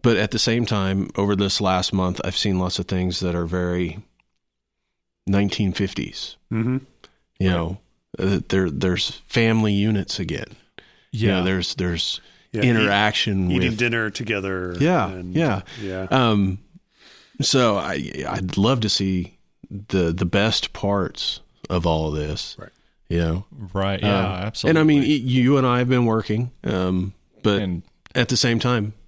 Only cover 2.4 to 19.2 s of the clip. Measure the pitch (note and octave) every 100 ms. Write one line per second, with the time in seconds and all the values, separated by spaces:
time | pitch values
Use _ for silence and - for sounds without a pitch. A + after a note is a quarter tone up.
2.4 | G#2+ F#2 F#2 - F2+ F#2 F2+ F2 F2+ F2
3.4 | E2 F2+ F2+ F2+ F2 F2 - _ _ _
4.4 | _ _ _ _ _ _ _ _ - G2
5.4 | G2+ - G2 - G2 - - - - -
6.4 | _ A2 A#2 C3 C3 _ - _ _ _
7.4 | F#2+ F2 E2+ F#2+ _ _ _ - F#2+ G2
8.4 | - F#2+ F#2 C2+ F#2 F2+ - - - A#2
9.4 | A2+ A2+ G#2+ G2+ G#2 G#2+ E2+ - E2+ D2
10.4 | - - _ - - _ _ G#2+ G#2+ F#2
11.4 | F#2 F#2+ F2 - F2+ E2+ - - - _
12.4 | _ A2 B2 A2+ G#2 G2+ G#2+ - - F#2+
13.4 | F2+ - F#2 A2 A#2+ A#2 A2 - A#2+ G#2
14.4 | G2 F#2 F2+ F2 D3+ F3 F#2+ F#2 F2+ A#2
15.4 | D#3+ F#2+ - - G2+ F#2 F#2+ C3 A#2 G#2
16.4 | G2 F#2+ - - _ _ - - _ -
17.4 | - C3+ A#2+ G2+ D#2 D2+ - C2+ C#2 -
18.4 | F#2 - G#2+ C3 G#2+ - G2 F#2